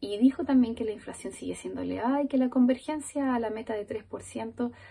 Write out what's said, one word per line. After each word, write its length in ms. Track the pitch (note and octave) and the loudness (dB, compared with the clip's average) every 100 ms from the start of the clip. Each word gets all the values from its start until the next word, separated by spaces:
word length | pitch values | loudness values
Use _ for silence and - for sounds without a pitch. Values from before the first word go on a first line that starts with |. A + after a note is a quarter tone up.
y 160 | G3+ G#3 | -6 4
dijo 280 | B3+ - C#4+ | 4 4 4
también 300 | C4 A#3 A#3 | 4 4 0
que 100 | A3 | -4
la 60 | |
inflación 420 | G3+ G3+ F#3 G3 | -4 -10 -12 -12
sigue 220 | - F#3 F3 | -10 -8 -8
siendo 260 | F#3 F#3 | -8 -6
elevada 400 | F3+ F#3 A3+ C#4+ | -4 -2 0 0
y 60 | C#4+ | 2
que 80 | C4+ | 2
la 120 | B3+ | 4
convergencia 840 | B3+ B3 B3+ - D4+ - D4 C4+ B3 | 6 6 4 -2 -6 -4 -2 0 0
a 40 | |
la 100 | A3 | -2
meta 240 | A3 A3 | -4 -4
de 100 | G#3+ | -6
tres 220 | G#3 A3 - | -4 -8 -8
por 180 | G3+ | -12
ciento 480 | - A#3 A3+ A#3 A#3+ - - | -10 -8 -8 -4 -6 -6 -18